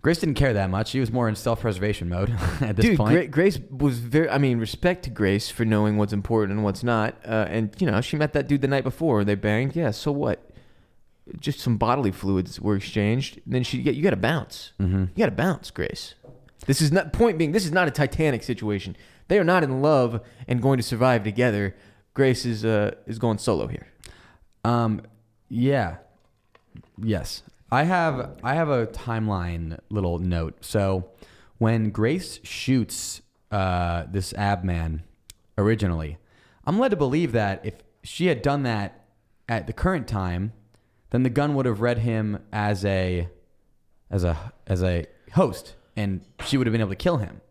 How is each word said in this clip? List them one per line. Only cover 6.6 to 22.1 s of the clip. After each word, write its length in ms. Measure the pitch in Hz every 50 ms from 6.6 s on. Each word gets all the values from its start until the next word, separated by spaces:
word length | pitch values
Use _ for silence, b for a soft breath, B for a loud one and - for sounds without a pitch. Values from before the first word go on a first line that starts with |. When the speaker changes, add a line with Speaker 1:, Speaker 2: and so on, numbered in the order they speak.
| 107
Speaker 2:
what's 180 | 101 95 - 120
not. 320 | 120 117 110 107 117 - - -
Uh, 200 | - 113 110 104 78
and, 260 | 82 113 110 104 - -
you 120 | 190 151
know, 100 | 101 101
she 160 | 123 - -
met 160 | 147 151 147
that 160 | - 147 135 120
dude 140 | 143 143
the 60 | 139 135
night 160 | 139 139 127
before. 400 | 131 120 - 165 160 123 104 101
They 100 | 101 104
banged. 420 | 98 101 107 104 110 127 139 151
Yeah, 140 | 170 165 120
so 220 | 107 - - 147
what? 380 | 143 143 143 120 92 - - - b b b b b b b b b b b _ _ _ _ - - -
Just 180 | - 147 143 -
some 160 | - 127 117
bodily 360 | 104 - 110 123 139 131 101
fluids 460 | 92 - - 98 98 92 92 87 - -
were 160 | 107 113 104
exchanged. 640 | 98 - - - 110 101 104 113 131 131 - - - -
And 100 | - 120
then 100 | 127 123
she, 140 | - - 127
you 220 | 123 147 117 135
gotta 140 | 156 196 120
bounce. 560 | 95 90 113 160 156 - - - - - - _ -
Speaker 1:
Mm-hmm. 200 | 98 92 92 95
Speaker 2:
You 180 | 95 87 - -
gotta 140 | 226 190
bounce, 380 | 196 - 147 190 165 - - -
Grace. 440 | - - 69 - - - - - - _ _ - - - - - _ _ -
This 140 | - 135 -
is 100 | 160 147
not, 200 | 151 190 156 156
point 240 | - - 233 233 185 160
being, 140 | 165 147
this 140 | 156 220 190
is 60 | 160
not 160 | 156 185 180 156
a 20 |
Titanic 520 | 123 - 147 131 - - 160 151 131 110
situation. 540 | - - 120 - 110 107 104 98 - 95 - b b b b b b
They 120 | b 175 208
are 60 | 180
not 180 | 165 165 180
in 200 | 160 135 131 131
love 380 | 139 151 156 135 127 120 117 110 B B B B 127
and 160 | B 123 120
going 160 | 117 135 135 127
to 40 |
survive 400 | 117 - 127 110 123 127 123 117 101
together. 520 | 107 101 113 123 123 107 104 101 95 95 b b b b b b _